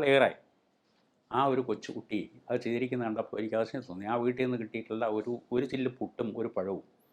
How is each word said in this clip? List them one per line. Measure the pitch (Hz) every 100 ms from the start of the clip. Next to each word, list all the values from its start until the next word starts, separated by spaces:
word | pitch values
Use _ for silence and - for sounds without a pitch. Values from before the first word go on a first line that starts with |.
| 143
ഏറെ | 135 117 - _ _ _ _ _ _ _ _ _
ആ | 117 139
ഒരു | 127
കൊച്ചുകുട്ടി | 123 107 - 117 - 107 82 - -
അത് | 120
ചെയ്തിരിക്കുന്നത് | 117 117 127 127 117
കണ്ടപ്പോൾ | 110 113 104
എനിക്ക് | 110 113
അതിശയം | 113 131
തോന്നി. | 110 90 104
ആ | 120
വീട്ടിൽ | 123 127 127
നിന്ന് | 120
കിട്ടിയിട്ടുള്ള | 110 113 - 110 113
ഒരു, | 107 120 120 -
ഒരു | 123 131
ചില്ല് | 131 127 -
പുട്ടും | 110 - 117 117
ഒരു | - -
പഴവും | 92 90 - _ _